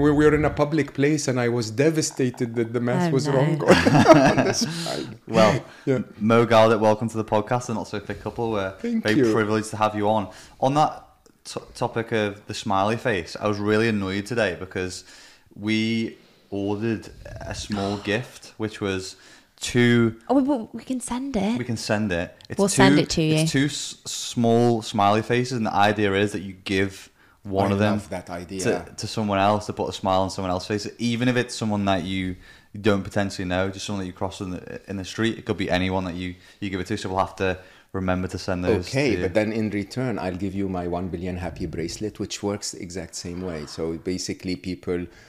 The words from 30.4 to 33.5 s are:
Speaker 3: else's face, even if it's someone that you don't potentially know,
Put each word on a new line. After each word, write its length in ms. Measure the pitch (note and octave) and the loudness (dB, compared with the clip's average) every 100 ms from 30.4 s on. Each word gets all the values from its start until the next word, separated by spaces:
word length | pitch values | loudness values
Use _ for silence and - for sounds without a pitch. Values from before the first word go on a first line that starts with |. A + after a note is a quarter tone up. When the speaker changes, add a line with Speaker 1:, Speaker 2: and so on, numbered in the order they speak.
| F#2+ | -2
Speaker 3:
else's 340 | F2+ - G#2+ | -2 -2 -4
face, 100 | - - | -6 -4
even 280 | A#2+ A#2 B2+ | -2 0 2
if 80 | B2 | 0
it's 180 | A#2+ | -2
someone 300 | - A2 G#2 G2 | -4 -2 0 0
that 160 | F#2+ | 0
you 320 | F2 F#2+ F#2 F2+ - - _ G#2 | -2 -4 -4 -6 -14 -20 _ -2
don't 220 | G#2+ G2 | 2 2
potentially 440 | F#2 G#2 G2 - | 0 -2 -2 -4
know, 240 | F#2 | -4